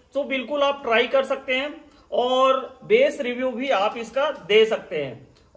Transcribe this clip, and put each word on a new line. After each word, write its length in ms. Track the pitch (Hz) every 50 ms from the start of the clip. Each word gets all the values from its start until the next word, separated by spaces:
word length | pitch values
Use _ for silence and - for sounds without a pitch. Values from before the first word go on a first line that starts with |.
| _ _ -
तो 100 | 277 285
बिल्कुल 380 | 226 269 262 233 226 294 285
आप 200 | 277 277 277 - -
ट्राई 220 | 226 226 233 254
कर 180 | 247 269 269 -
सकते 300 | - 269 269 - 262 254
हैं 300 | 262 285 302 - - - - - _ _ _
और 680 | - 214 247 254 254 254 254 262 269 269 - - - - -
बेस 360 | 156 214 247 277 302 285 -
रिव्यू 300 | 247 247 240 247 262 254
भी 180 | 226 233 269 269
आप 260 | 226 190 202 214 -
इसका 340 | 240 226 226 - 269 294 311
दे 340 | - - 165 175 202 220 220
सकते 320 | 220 208 - - - 170
हैं 320 | 151 139 127 - - - - _ _ _ _ _